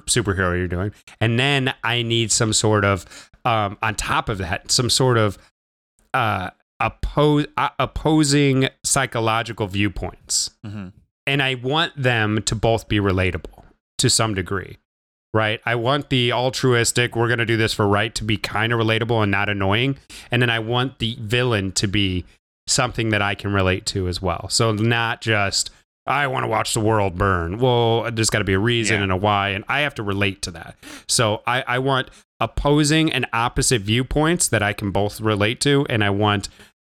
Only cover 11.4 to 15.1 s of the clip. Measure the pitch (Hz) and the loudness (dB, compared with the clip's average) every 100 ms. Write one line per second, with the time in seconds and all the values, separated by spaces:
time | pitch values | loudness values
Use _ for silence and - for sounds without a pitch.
11.4 | 131 131 127 151 170 - 127 117 107 107 | -2 -4 -2 -2 -2 -2 0 2 2 0
12.4 | - 113 113 113 - 104 98 92 92 82 | -2 -2 0 0 0 0 2 2 0 -2
13.4 | - - - _ _ - 127 - 113 98 | -10 -20 -20 _ _ -2 0 2 0 -2
14.4 | 87 98 - - _ _ _ | -4 -6 -8 -16 _ _ _